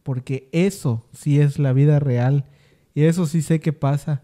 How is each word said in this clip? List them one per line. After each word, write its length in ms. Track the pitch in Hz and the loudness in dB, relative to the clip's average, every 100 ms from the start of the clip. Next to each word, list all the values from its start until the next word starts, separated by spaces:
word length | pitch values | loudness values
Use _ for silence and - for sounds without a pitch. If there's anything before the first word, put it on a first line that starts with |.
porque 460 | - 127 127 131 - | -10 -10 -8 -10 -4
eso 540 | 165 190 196 147 113 - | -2 0 -2 -4 -4 -8
sí 260 | - - 143 | -8 0 2
es 180 | 147 139 | 2 0
la 140 | 139 | 0
vida 240 | 127 147 147 | 2 4 2
real 480 | 139 120 123 143 139 _ _ _ _ | 0 0 0 0 -4 _ _ _ _
y 80 | - | 0
eso 220 | 156 170 165 | 2 2 -2
sí 160 | 165 | -2
sé 180 | 147 160 | -2 -2
que 120 | 165 | -2
pasa. 480 | 147 139 147 - 143 | -4 -2 -2 -4 -6